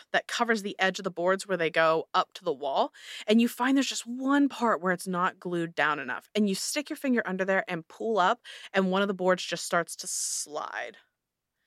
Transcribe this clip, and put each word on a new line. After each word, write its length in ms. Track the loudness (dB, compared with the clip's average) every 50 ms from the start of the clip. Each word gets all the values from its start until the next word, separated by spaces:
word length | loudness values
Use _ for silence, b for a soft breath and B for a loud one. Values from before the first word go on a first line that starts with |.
| -6 _ -2
that 140 | -2 -2
covers 360 | -2 -2 -2 0 0 0 0 -2
the 120 | -4 -2 0
edge 200 | 0 0 0 -2
of 60 | -6
the 60 | -6
boards 360 | -4 0 2 2 2 0 0
where 120 | -2 -2 0
they 100 | 0 2
go 400 | 2 4 4 4 4 2 0 0 0
up 180 | 0 0 0 -4
to 100 | -6 -4
the 100 | -4 -4
wall, 400 | -2 -2 -2 0 0 0 0 B B B B B B B
and 140 | 4 6 6 6
you 40 | 4
find 280 | 2 0 0 2 4
there's 100 | 2 2
just 200 | 0 -4 -8 -8
one 420 | -8 -8 -4 0 2 4 4 4 2
part 320 | 0 0 0 2 2 2
where 120 | 2 0 -2
it's 140 | -2 -2
not 320 | -4 -2 0 0 -2 -2 -4
glued 360 | -6 -4 -4 -2 -4 -2 0
down 240 | 2 2 2 2 0
enough, 320 | -2 -6 -8 -8 -8 _ 0
and 140 | 0 2 2
you 60 | 0
stick 340 | -2 -4 -4 -4 -6 -6 -6
your 80 | -6
finger 260 | -4 -2 0 0 0 0
under 180 | -2 -2 -2 0
there 200 | 0 0 0 0 -2
and 180 | -4 -8 -8 -10
pull 300 | -12 -6 -4 0 2 4
up, 220 | 4 4 2 0 B B B B B B 0
and 180 | 0 2 2
one 120 | 2 2 2
of 60 | 0
the 60 | 0
boards 300 | 0 2 2 2 2 0
just 200 | -4 -6 -6 -4
starts 280 | -2 -2 -2 -2 -2 -8
to 100 | -12 -10
slide. 880 | -8 -6 -6 -4 -4 -6 -6 -8 -8 -8 -8 -8 -8 -8 -8 -8 -10 -12 -16 _ _ _ _ _ _ _ _ _ _ b b b